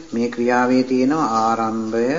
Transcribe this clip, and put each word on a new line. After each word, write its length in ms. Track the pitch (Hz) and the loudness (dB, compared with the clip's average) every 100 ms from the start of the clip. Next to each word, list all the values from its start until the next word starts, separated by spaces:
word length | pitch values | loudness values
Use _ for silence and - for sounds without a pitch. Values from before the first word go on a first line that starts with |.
| - | -8
මේ 200 | 113 120 | -4 -4
ක්‍රියාවේ 540 | 120 120 123 123 127 | -2 0 2 2 2
තියෙන 300 | 127 127 127 | 2 2 2
ආරම්භය 920 | 156 127 113 113 113 113 113 110 113 120 | 0 0 0 0 0 -2 -4 -4 -2 -2